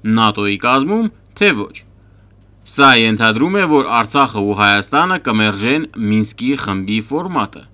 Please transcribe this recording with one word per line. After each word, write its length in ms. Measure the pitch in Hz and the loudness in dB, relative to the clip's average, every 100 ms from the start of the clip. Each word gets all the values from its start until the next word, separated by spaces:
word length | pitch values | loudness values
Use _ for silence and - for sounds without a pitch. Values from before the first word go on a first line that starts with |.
| 110 110 | 0 2
նատօ-ի 420 | 110 104 101 101 123 | 2 0 -4 -2 0
կազմում, 400 | 131 147 220 220 - _ - | 0 0 -2 -2 -6 _ 0
թե 140 | 202 120 | 0 0
ոչ։ 160 | - - - _ _ _ - _ _ _ - | -6 -12 -20 _ _ _ -20 _ _ _ -10
Սա 240 | - 139 120 | 4 6 6
ենթադրում 520 | 113 107 113 110 156 202 | 4 2 0 2 0 0
է, 20 | 180 147 | 2 2
որ 120 | 110 117 | 2 -2
Արցախը 420 | 110 143 131 104 | 0 0 0 0
ու 160 | 101 101 | -2 2
Հայաստանը 640 | 101 101 98 143 180 185 - | 2 2 0 0 0 -2 -2
կմերժեն 580 | 110 107 98 110 151 160 - 107 | 0 0 -2 -2 -2 -4 -6 -2
Մինսկի 400 | 107 107 - 120 139 - | 0 -2 -4 -4 -4 -4
խմբի 320 | 95 95 110 110 | -6 -4 -4 -4
ֆորմատը։ 520 | 147 180 160 101 78 65 | -6 -4 -4 -6 -10 -20